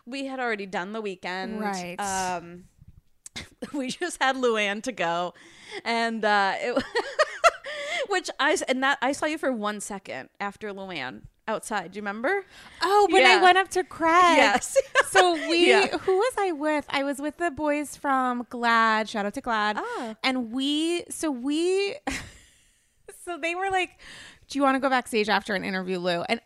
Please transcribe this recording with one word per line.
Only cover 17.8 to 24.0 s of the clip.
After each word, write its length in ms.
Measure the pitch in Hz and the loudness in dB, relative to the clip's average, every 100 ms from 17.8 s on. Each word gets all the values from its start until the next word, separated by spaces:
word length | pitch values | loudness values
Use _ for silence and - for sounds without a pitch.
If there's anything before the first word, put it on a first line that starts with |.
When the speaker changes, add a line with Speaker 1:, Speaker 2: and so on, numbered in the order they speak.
| 285 - | -4 -6
Speaker 2:
from 480 | 285 262 254 247 240 | 0 0 0 -4 -8
glad. 580 | 240 233 233 226 220 214 | -2 2 4 4 2 -2
Shout 160 | 214 202 | -4 -6
out 80 | |
to 80 | 262 | -6
glad. 360 | 247 220 208 220 | -4 -2 -2 -2
Speaker 1:
Ah. 360 | 453 440 226 220 | -6 -6 -8 -4
Speaker 2:
And 280 | 262 254 220 | -2 -2 -4
we, 520 | 254 277 302 330 349 - | -4 -2 0 -2 -4 -6
so 220 | - 311 | -6 -4
we, 640 | 247 269 302 359 381 403 - - | -4 -4 -2 0 0 -2 -6 -8
<laughs> 1160 | - - - _ _ _ _ _ _ - - 359 | -8 -10 -20 _ _ _ _ _ _ -20 -16 -12
so 140 | 330 | -6
they 160 | 330 349 | -6 -4
were 160 | 392 | -2
like, 260 | 381 349 _ | -2 -2 _